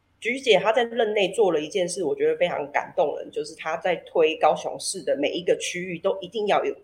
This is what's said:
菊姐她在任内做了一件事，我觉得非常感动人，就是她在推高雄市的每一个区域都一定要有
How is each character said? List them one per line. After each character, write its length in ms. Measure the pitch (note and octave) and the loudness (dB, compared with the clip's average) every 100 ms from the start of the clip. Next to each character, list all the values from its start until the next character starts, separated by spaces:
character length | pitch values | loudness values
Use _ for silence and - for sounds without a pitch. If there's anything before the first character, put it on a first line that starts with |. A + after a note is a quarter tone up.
| _ _ | _ _
菊 200 | A3 C4 | -4 0
姐 180 | C4 F3+ | 4 6
她 160 | G3+ | 4
在 100 | A3+ | 2
任 300 | A#3 A#3 G#3+ | 0 0 0
内 180 | G#3+ F3+ | 2 0
做 200 | A#3 F#3+ | 2 2
了 100 | D#3 | 2
一 80 | D3+ | 0
件 180 | F#3 F3 | -2 -2
事， 160 | G3 | -2
我 120 | D3+ C#3 | -2 0
觉 120 | D#3 | 0
得 80 | D#3+ | 2
非 120 | F3 | 0
常 220 | D3 C#3+ | -2 -4
感 200 | B2+ - - | -4 -2 0
动 200 | D3+ - | 0 -2
人， 120 | - | -6
就 140 | D3+ D3+ | -8 -8
是 80 | D#3+ | -8
她 220 | D#3+ E3 | -6 -4
在 180 | F#3 E3 | -2 -4
推 380 | - F3+ D#3 D3+ | -2 2 2 4
高 180 | D#3 - | 2 2
雄 200 | D3 - | -2 -8
市 240 | - F#3+ | -8 -4
的 120 | C#3+ C3+ | -2 0
每 140 | D3 | 0
一 140 | D#3+ | 0
个 120 | F3+ D3+ | 0 0
区 220 | - F3 | -2 -6
域 200 | F#3 D#3+ | -8 -4
都 200 | F#3+ G3 | -4 -4
一 80 | F3+ | -6
定 200 | A3 G#3 | -4 0
要 180 | D#3 C#3 | 0 0
有 100 | - | -6